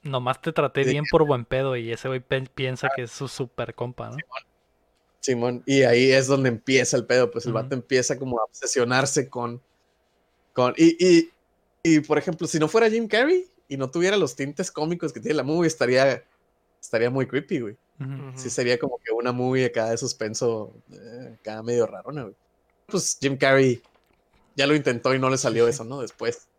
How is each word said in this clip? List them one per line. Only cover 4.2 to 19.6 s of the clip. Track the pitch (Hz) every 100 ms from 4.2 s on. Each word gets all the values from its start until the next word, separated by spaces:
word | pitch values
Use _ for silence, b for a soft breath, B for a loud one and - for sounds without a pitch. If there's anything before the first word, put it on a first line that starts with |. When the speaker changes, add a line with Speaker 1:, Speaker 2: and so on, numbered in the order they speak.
| - - _ _ _ _ _ _ _ _
Speaker 2:
Simón, | - 123 120 123 -
y | 139
ahí | 127 120 131
es | 131 131
donde | 139 131
empieza | 113 - 131 123 135
el | 107
pedo, | 127 120
pues | 117 123
el |
Speaker 1:
Ujú. | 113
Speaker 2:
vato | 127 135
empieza | - 131 123 131
como | 135 117
a |
obsesionarse | 107 - 127 135 120 127 139 151 131
con... | 123 117 120 _ _ _ _ _ _ _ _ _
con... | - 123 -
y, | 165 165
y, | 180 170 165 _ _ _ _ _
y, | 165 156
por | 143 156
ejemplo, | 180 165 160
si | 165
no | 151
fuera | 226 226
Jim | 226 220
Carrey | 214 277 370 359 _ _
y | 135
no | 135
tuviera | 170 180 208
los | 147 -
tintes | 139 147 185
cómicos | - 156 170 156
que | 123
tiene | 139 151
la |
movie, | 131 165 165
estaría, | 160 123 127 135 123 _ _ _ _ _ _
estaría | - - -
muy | 131 131
creepy, | 135 165 160
güey. | 110 113 _ _
Speaker 1:
Ujú. | 135
Speaker 3:
Ujú. | 135 135
Speaker 2:
Sí | 131 127
sería | - 123 127
como | 139 123
que | -
una | 113 123
movie | 123 127 131